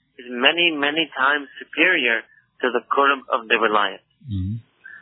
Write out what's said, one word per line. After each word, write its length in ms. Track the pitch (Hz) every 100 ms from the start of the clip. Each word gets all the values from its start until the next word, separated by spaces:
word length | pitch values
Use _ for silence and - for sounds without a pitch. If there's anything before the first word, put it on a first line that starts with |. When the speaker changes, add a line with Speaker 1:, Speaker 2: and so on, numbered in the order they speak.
| _ -
Speaker 1:
is 80 | 123
many, 420 | 123 135 165 175
many 340 | 151 143 151 156 135
times 300 | 131 147 139 -
superior 600 | 131 - 170 175 123 113 - _ _ -
to 100 | 127
the 80 | 117 117
qurb 320 | - 139 139 -
of 180 | 123 110
the 80 | 113
wilayat. 400 | 110 107 101 95 _ _ 147
Speaker 2:
Mm-hmm. 320 | 101 92 113 - _ - -